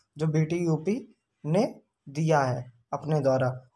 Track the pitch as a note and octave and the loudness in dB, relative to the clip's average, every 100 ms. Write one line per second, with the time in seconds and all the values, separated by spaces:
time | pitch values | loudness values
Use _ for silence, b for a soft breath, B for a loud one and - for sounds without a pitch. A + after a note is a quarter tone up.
0 | B - D#3+ D#3 D#3 E3+ E3+ D3+ G3 A#3 | B -4 0 2 0 0 0 0 0 -4
1 | - _ _ _ D3+ F3 B3+ - _ _ | -6 _ _ _ -2 0 0 -4 _ _
2 | - C#3 D#3+ D3+ C3 A#2+ - - _ C#3+ | -10 -4 2 4 2 -2 -8 -18 _ -8
3 | D3 D3+ C3+ C3 B2+ B2+ - | -2 0 2 2 0 -4 -12